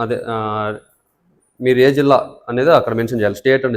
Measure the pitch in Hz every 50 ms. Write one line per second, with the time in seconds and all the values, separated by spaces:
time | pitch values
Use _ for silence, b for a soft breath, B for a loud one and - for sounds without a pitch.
0 | 117 110 120 - - 117 113 110 110 107 107 107 107 107 107 - _ _ _ _
1 | _ _ _ _ _ _ _ _ _ _ _ - 127 127 127 123 127 139 139 143
2 | 143 139 135 120 - - - - - - 120 123 135 165 165 127 107 117 113 113
3 | 117 113 127 113 104 104 101 - - 135 135 135 135 127 117